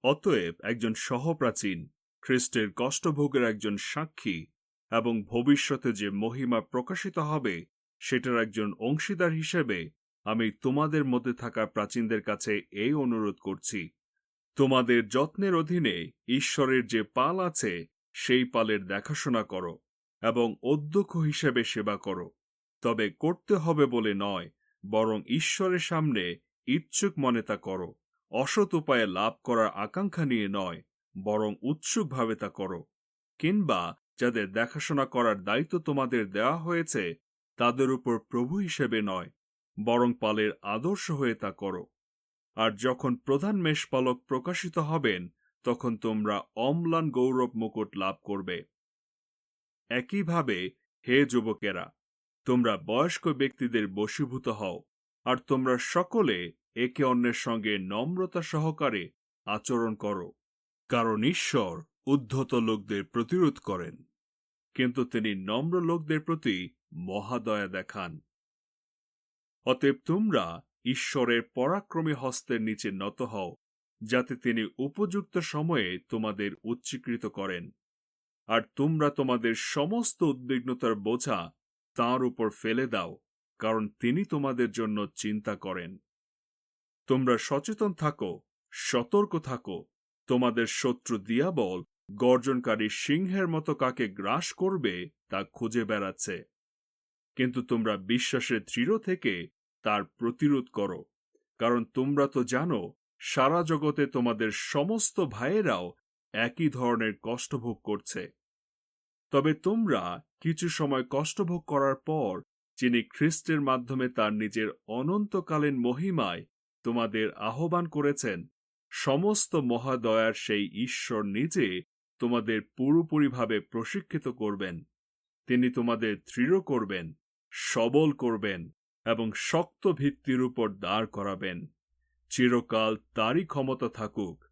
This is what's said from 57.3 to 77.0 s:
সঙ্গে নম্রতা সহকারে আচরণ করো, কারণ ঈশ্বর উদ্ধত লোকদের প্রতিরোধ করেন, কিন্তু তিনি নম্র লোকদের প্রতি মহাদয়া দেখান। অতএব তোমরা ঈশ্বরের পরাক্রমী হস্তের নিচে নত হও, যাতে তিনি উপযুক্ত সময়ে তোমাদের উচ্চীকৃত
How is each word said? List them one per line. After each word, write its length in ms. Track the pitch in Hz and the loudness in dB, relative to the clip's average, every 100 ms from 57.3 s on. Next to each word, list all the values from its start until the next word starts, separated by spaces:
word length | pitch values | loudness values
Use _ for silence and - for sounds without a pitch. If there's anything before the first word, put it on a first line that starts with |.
সঙ্গে 460 | 117 - 117 107 104 | 0 -2 -2 0 -2
নম্রতা 640 | 95 104 135 180 185 180 | -2 -2 -2 -2 -2 -4
সহকারে 680 | 160 160 156 156 143 107 85 _ _ _ | -2 -2 -2 0 0 0 -6 _ _ _
আচরণ 500 | - 107 - 120 117 | -6 -6 0 0 0
করো, 380 | 107 104 98 87 - _ _ _ _ _ | 0 -2 -4 -6 -14 _ _ _ _ _
কারণ 360 | 117 117 107 | 2 2 2
ঈশ্বর 580 | 120 180 - 135 98 85 - _ - | 2 0 0 0 0 -6 -14 _ 0
উদ্ধত 480 | 139 113 131 131 | 0 2 -4 0
লোকদের 500 | 123 113 107 101 101 | 2 2 0 -2 -6
প্রতিরোধ 540 | 95 120 113 180 165 - | -2 -4 0 4 4 2
করেন, 440 | - 92 82 - - _ _ _ _ _ _ | -6 -6 -6 -12 -20 _ _ _ _ _ _
কিন্তু 300 | - 127 123 | -2 -2 0
তিনি 300 | 123 123 107 | -2 0 -2
নম্র 480 | 98 95 113 156 180 | -4 -2 -2 0 0
লোকদের 380 | 165 170 151 156 | 0 -2 -2 -4
প্রতি 480 | 156 160 131 92 90 _ _ | -2 -4 -2 -2 -6 _ _
মহাদয়া 720 | 78 90 95 104 123 110 104 98 | -12 -6 -4 -4 -4 -2 -2 -2
দেখান। 540 | 92 92 107 90 78 _ _ _ _ _ _ _ _ _ _ _ _ _ _ | -6 -8 -10 -10 -10 _ _ _ _ _ _ _ _ _ _ _ _ _ _
অতএব 300 | - 127 139 139 | -2 2 2 2
তোমরা 580 | - 175 220 139 87 85 _ _ | -2 0 2 0 0 -8 _ _
ঈশ্বরের 580 | 117 139 - 143 120 117 | -4 -2 -2 0 2 2
পরাক্রমী 720 | 117 - 131 196 - 165 160 | 0 -2 0 -2 -4 -4 -2
হস্তের 500 | 139 135 127 - 117 | -2 -4 -6 -2 -2
নিচে 300 | 110 107 110 | -2 -2 -4
নত 300 | 95 98 - | -4 -8 -6
হও, 340 | 123 110 90 - _ _ _ _ | -6 -6 -8 -10 _ _ _ _
যাতে 340 | 107 123 127 123 | 0 0 0 -4
তিনি 320 | 123 117 107 - | -2 0 -2 -4
উপযুক্ত 600 | 139 170 202 196 202 180 | -6 -2 -2 -2 -4 -4
সময়ে 600 | 160 151 160 156 92 90 _ | -4 -4 0 0 0 -4 _
তোমাদের 440 | 113 107 101 101 95 | -4 -2 -2 -4 -4
উচ্চীকৃত 640 | 107 120 - 131 | -6 -6 -6 -10